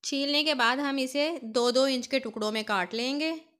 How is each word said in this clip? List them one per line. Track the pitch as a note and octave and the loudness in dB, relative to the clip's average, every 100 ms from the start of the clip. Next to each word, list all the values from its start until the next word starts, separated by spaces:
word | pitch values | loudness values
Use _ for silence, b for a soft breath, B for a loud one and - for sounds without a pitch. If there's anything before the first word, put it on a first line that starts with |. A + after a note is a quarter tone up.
छीलने | - C#4 C#4 C#4+ | -4 -2 0 2
के | D4+ C#4 | 2 2
बाद | A#3 C4 | 2 2
हम | C#4+ C#4 | 0 0
इसे | C4 C#4 D4 E4 | -2 0 0 -2
दो | A3+ A3+ A#3+ | -4 0 2
दो | A#3+ C4+ | 4 4
इंच | B3+ A#3+ | 2 0
के | C4+ | -2
टुकड़ों | A#3+ A3 G#3+ | -2 -4 -2
में | G#3+ G#3+ | -2 0
काट | G3+ F3+ | 0 0
लेंगे। | A3+ B3 C#4+ D#4+ D#4+ - _ | -2 -2 -2 -2 -4 -10 _